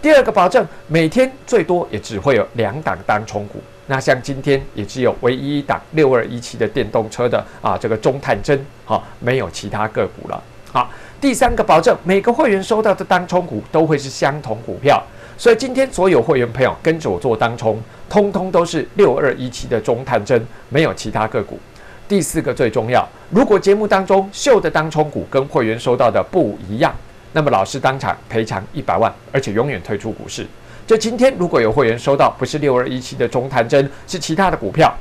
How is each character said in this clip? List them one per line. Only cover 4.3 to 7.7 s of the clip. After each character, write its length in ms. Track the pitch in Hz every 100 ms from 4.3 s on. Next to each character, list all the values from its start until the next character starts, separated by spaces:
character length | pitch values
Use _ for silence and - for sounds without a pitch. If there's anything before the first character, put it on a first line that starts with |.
| 135
天 180 | 143 135 -
也 100 | -
只 160 | 101 131
有 120 | 123 -
唯 120 | 120
一 280 | 131 139 147
一 20 |
档 180 | 139 82 -
六 200 | 156 143
二 140 | 127 110
一 140 | 120
七 180 | - 113
的 80 | 107
电 220 | - 107
动 180 | 120 107
车 200 | - 120
的， 180 | 110 - -
啊， 160 | 110